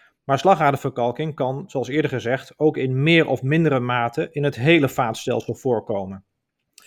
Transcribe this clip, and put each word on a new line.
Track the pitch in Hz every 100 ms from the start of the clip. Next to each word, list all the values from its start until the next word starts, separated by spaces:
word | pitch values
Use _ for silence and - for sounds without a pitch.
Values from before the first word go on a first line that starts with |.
| _ _
Maar | - 135
slagaderverkalking | 190 165 143 135 135 123 120 120 156
kan, | 147 127 139 -
zoals | 135 120
eerder | 147 147
gezegd, | 127 113 135 - -
ook | 151 135
in | 131 131
meer | 151 165 151
of | 131
mindere | 131 160 156 131
mate | 123 123 117 - 170
in | 147
het | 143 113
hele | 143 170 135
vaatstelsel | - 120 113 - 113 -
voorkomen. | 113 131 110 - 101 95 95 _ _ _ _ _ _